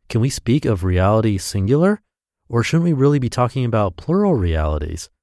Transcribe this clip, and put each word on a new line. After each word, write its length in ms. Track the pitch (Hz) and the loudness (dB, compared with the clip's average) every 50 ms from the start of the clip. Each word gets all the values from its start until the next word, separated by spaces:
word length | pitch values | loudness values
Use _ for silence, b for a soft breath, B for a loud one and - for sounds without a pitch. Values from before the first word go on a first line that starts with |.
| _ - | _ -6
can 140 | - 117 110 | -2 -2 0
we 80 | 139 | -2
speak 340 | - - - - 120 151 - | -2 -4 -2 0 0 0 0
of 200 | - 110 87 87 | 0 -2 0 0
reality 520 | 92 90 90 92 98 107 110 110 113 104 | 0 2 2 2 4 2 2 2 2 0
singular? 640 | 92 - - - 104 95 101 131 151 170 196 208 208 _ _ _ _ _ _ _ _ _ - | -2 -4 -6 -4 -2 0 0 2 2 2 2 0 -2 _ _ _ _ _ _ _ _ _ -4
Or 140 | 120 117 107 | -2 -2 -2
shouldn't 220 | - - 165 170 | 0 0 0 2
we 100 | 175 160 | 2 2
really 240 | 131 131 143 147 143 | 2 4 2 2 2
be 100 | 127 113 | 0 -2
talking 380 | - - 123 120 - 139 127 | -2 0 -2 -2 0 -2 -2
about 300 | 117 113 110 104 95 85 | 0 0 0 0 0 -2
plural 380 | - - - 165 196 208 202 170 | -6 -6 -2 0 0 2 2 2
realities? 760 | 117 90 85 80 80 76 76 76 76 76 76 78 82 - - _ _ | 2 0 0 0 0 0 0 -2 -2 -4 -6 -8 -10 -12 -14 _ _